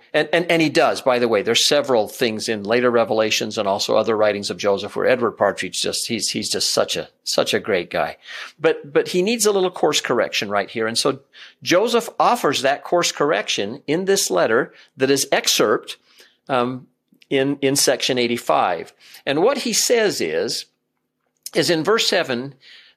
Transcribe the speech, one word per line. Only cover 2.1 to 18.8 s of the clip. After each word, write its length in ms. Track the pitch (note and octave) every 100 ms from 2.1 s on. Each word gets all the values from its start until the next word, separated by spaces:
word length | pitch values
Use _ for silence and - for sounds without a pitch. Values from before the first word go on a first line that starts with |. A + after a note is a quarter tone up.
| - B2 G#2+ A2
in 160 | G#2+
later 260 | G2+ B2 B2
revelations 680 | A#2 A2 A2+ A2 - A2+ A2
and 100 | G2
also 300 | G2+ - A2
other 180 | A2
writings 340 | G#2+ G#2+ G2+ G2+
of 60 |
Joseph 400 | F2+ G2+ G2 G2+
where 100 | G#2
Edward 260 | G2 B2 A2
Partridge 500 | - G2+ F#2+ F2+ -
just, 260 | F#2+ F#2+ -
he's, 220 | A2+ -
he's 200 | A2+ G#2
just 220 | F#2+ -
such 240 | - G#2
a, 140 | E2+ D2+ _
such 280 | - - -
a 60 | G#2+
great 300 | F#2 F#2 F2
guy. 260 | F2 D#2 - - - - -
But, 360 | D#3+ D#3 C#3+
but 160 | D#3 D#3
he 120 | F3+
needs 240 | F#3+ A#3+
a 60 | G#3+
little 200 | G3 F#3
course 280 | - D#3+ D3
correction 500 | - A#2+ G2 - G#2
right 200 | G2+ F#2
here. 180 | A#2 A2
And 100 | A#2
so 220 | - C3+ _ - - -
Joseph 460 | B2 E3+ A#3 A#3 - -
offers 420 | F3 A#3+ D#3+ A#2+
that 240 | C3 C#3
course 260 | - F3 E3
correction 680 | - C#3+ F#3+ - - G2+ C3+
in 200 | - D#3+
this 260 | F#3+ G3 -
letter 420 | F3+ C#3 A2+ E3+ - -
that 160 | - C3
is 160 | C#3 -
excerpt, 680 | F#3+ - - A#2 A2+ - - _ _ - _ -
um, 400 | C3 B2 B2+ - _ _ _ -
in, 280 | C3+ C#3 C#3+
in 140 | C3+
section 440 | C#3 - B2 - B2+
eighty-five. 720 | A#2 A#2 - D3 G#2 E2+